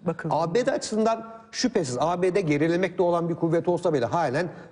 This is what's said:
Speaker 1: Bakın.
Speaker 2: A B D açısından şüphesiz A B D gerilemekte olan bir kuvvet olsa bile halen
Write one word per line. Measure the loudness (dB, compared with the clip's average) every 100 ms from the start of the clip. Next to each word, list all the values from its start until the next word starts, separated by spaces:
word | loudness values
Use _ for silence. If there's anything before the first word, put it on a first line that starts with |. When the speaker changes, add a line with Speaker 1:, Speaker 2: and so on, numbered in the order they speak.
| -6
Speaker 1:
Bakın. | -4 -2
Speaker 2:
A | 0 0
B | 0 0
D |
açısından | -2 -2 0 0 0 -6 -16 -12
şüphesiz | -4 0 0 -2 0
A | 0 2
B | 2 2
D |
gerilemekte | 2 2 2 2 0 0
olan | 2 2 0
bir | -2
kuvvet | 0 2 2
olsa | 0 2
bile | 2 2
halen | 0 0 0 -2 -6 -16